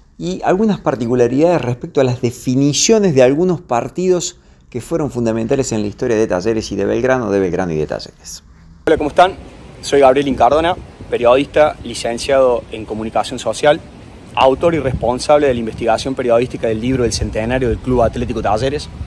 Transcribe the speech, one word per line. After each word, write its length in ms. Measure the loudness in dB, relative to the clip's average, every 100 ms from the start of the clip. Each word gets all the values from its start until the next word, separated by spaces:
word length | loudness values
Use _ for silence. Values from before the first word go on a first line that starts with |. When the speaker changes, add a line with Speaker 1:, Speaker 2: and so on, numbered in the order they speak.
| _ -10
Speaker 1:
y 220 | -8 -4
algunas 360 | 0 2 2 0
particularidades 800 | -2 -2 0 2 2 4 2 2
respecto 380 | -2 -6 -4 0
a 40 |
las 160 | 0 0
definiciones 920 | -4 -4 -2 0 0 2 2 4 4
de 80 | 4
algunos 380 | 4 4 0 -2
partidos 800 | -2 -4 -4 -2 0 0 -2 -12 _ _ -14
que 120 | -12
fueron 320 | -6 -4 -2
fundamentales 580 | -2 -2 0 0 0 0
en 120 | -2
la 40 | -4
historia 300 | -4 0 2
de 100 | 2
Talleres 460 | 0 0 -2 -4
y 40 | -2
de 80 |
Belgrano, 460 | -2 0 0 0 0
de 80 | 0
Belgrano 340 | 0 0 -2
y 40 | -2
de 100 | -4
Talleres. 560 | -6 -10 -18 -18 -18 -20 -20 -20 -6 0
Speaker 2:
Hola, 120 | 0
¿cómo 120 | 0
están? 240 | 2 2 2 -16 -20 -20 -14
Soy 200 | 0 4
Gabriel 260 | 6 4 2
Incardona, 480 | 2 4 4 0 -2 -8 -18 -8
periodista, 680 | 0 4 4 2 2 2 0
licenciado 800 | -10 -8 -6 -6 0 2 2 0 -4
en 120 | -12
Comunicación 540 | -10 -8 -4 -4 -4 -6
Social, 420 | -6 0 0 0 -4 -20 -20 -20 -6
autor 400 | 2 2 4 0
y 60 | 0
responsable 680 | -2 -2 -2 -2 2 4 4
de 80 |
la 60 | 0
investigación 560 | -4 -4 0 0 -2 -4
periodística 500 | 2 2 0 -2 -2
del 140 | -2
libro 240 | -2 0
El 80 | 0
Centenario 560 | -2 -4 -4 -2 -2 0
del 100 | -2
Club 240 | 0 2
Atlético 400 | 2 0 -6 -4
Talleres. 460 | -2 0 -2 -4 -10 -14